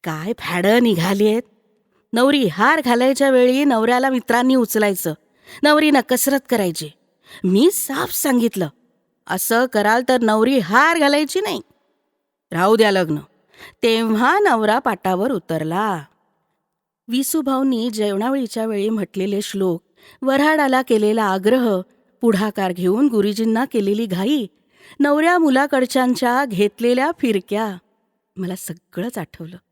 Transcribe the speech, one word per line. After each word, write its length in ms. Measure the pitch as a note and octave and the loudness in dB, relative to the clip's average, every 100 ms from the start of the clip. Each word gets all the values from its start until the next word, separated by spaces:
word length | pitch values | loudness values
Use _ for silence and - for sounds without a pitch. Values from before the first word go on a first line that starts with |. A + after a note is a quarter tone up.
"काय 300 | - D#3 F3 A#3 | -10 -8 -8 -8
फॅडं 440 | - F3+ G3 A#3 | -6 -2 2 4
निघालीयत? 580 | A#3+ F3 F3 G3 G#3+ A3+ - _ _ _ _ _ _ | 4 2 0 0 2 0 -4 _ _ _ _ _ _
नवरी 320 | A#3 C4 C#4+ A3 | 0 2 2 0
हार 360 | D#3+ A#3 D#4+ B3+ | 2 2 2 0
घालायच्या 440 | A#3+ B3+ C4+ C#4 | 2 2 2 2
वेळी 340 | B3+ B3 C4 | 4 4 2
नवऱ्याला 460 | C#4+ A#3 A3+ B3 C4+ | 2 2 0 0 0
मित्रांनी 460 | B3+ - A#3 B3+ C4 | -2 -2 0 2 2
उचलायचं, 580 | A3+ A3 G#3 F#3 E3 D3+ _ _ _ - | 0 0 -2 -2 -6 -10 _ _ _ -2
नवरीनं 360 | D4 D4+ D#4 C#4+ - | 2 4 4 2 2
कसरत 300 | B3+ - C#4 _ | -2 0 -2 _
करायची. 400 | A#3 F#3 D#3+ D3+ _ _ _ _ - | -2 -2 -4 -12 _ _ _ _ -6
मी 260 | F#3 G3 D#4+ | 0 4 4
साफ 400 | - - C4+ - | 2 -8 -6 -6
सांगितलं, 560 | - D4 B3 A3+ - D#3+ _ _ _ _ _ - | -4 0 0 0 -2 -6 _ _ _ _ _ -10
असं 380 | F#3+ - A#3 B3+ | -6 -2 0 0
कराल 380 | G#3+ G#3 A#3 B3+ | 0 0 0 2
तर 120 | B3+ | 0
नवरी 380 | A3+ G#3+ A#3 C4+ | 2 2 2 2
हार 380 | E3 A#3 D4+ E4+ | 2 2 4 2
घालायची 440 | C#4+ C#4+ D4+ F#4 | 2 2 0 -4
नाही. 200 | G#4 B3 - _ _ _ _ _ _ _ _ | -4 -6 -12 _ _ _ _ _ _ _ _
राहू 240 | E3 F#3+ A3 | -2 2 4
द्या 160 | G#3+ | 4
लग्न." 240 | F#3+ E3 D3+ - _ _ _ - _ | 2 -2 -4 -8 _ _ _ -20 _
तेव्हा 560 | A3+ A3+ A3+ A3 B3 F#4+ | 0 0 0 0 2 2
नवरा 400 | G4+ A#3 G#3+ A#3 | 2 2 2 0
पाटावर 520 | C4+ G3 F#3+ F#3 A3 | -2 -4 -2 -2 -2
उतरला. 720 | A3+ - D#3+ D#3 F3 G#3+ F3 C#3 _ _ _ _ _ _ _ _ _ - | -4 -6 -6 -4 -4 -4 -6 -10 _ _ _ _ _ _ _ _ _ -8
विसूभाऊंनी 840 | A#3+ C4+ D#4+ C4+ C4 C4+ A#3+ A#3+ | -6 -2 -4 -2 -2 0 -2 -4
जेवणावळीच्या 760 | G#3+ G#3 G3 A#3 C#4 A#3 A#3 A3 | -2 -2 -2 -2 -2 -4 -6 -6
वेळी 240 | G#3 G#3 | -4 -4
म्हटलेले 520 | A3 F#3 F#3+ F#3+ G3+ | -4 -6 -6 -4 -4
श्लोक, 420 | G#3 G3 F#3+ E3+ _ _ - _ | -6 -4 -2 -2 _ _ -20 _
वऱ्हाडाला 600 | C4 C4+ D4+ D#4 C#4 C4 | -2 0 2 2 2 0
केलेला 420 | B3+ A3+ G#3 A3+ | 2 0 2 0
आग्रह, 580 | G#3 F#3+ G3 B3+ A#3+ F#3+ F#3 _ _ _ | 0 0 2 2 2 -2 -4 _ _ _
पुढाकार 500 | A#3 G3 G#3+ G3+ F#3+ | 0 2 0 -2 -4
घेऊन 360 | F3+ F3+ G#3 C#4+ | -2 0 2 2
गुरुजींना 580 | A3+ G3+ G#3 A3+ A3 C4+ | 2 0 -2 -2 0 -2
केलेली 400 | A#3+ G3 G#3 A3+ | -2 -2 -2 -2
घाई, 420 | F3+ G3+ D4 G3+ _ _ _ - - | -4 -2 -2 -4 _ _ _ -20 -2
नवऱ्या 380 | C#4+ D4 D#4+ F4+ | 0 2 2 2
मुलाकडच्यांच्या 1080 | D#4+ C4 C#4+ C4+ B3+ C4 B3+ A#3+ B3 B3 C#4 | 2 2 2 0 0 0 0 0 0 0 -2
घेतलेल्या 680 | F#3+ G#3 - A#3+ B3 C#4+ E4+ | 0 -2 0 0 0 -2 -2
फिरक्या, 580 | B3+ G3+ - G#3 A3 F3+ _ _ _ _ _ - | -2 -2 -2 -6 -6 -10 _ _ _ _ _ -10
मला 200 | F3+ F#3 | -8 -8
सगळंच 600 | - E3+ _ - A3+ A#3 | -12 -14 _ -10 -8 -8
आठवलं. 400 | D#3 - D#3+ F3 _ | -12 -14 -18 -18 _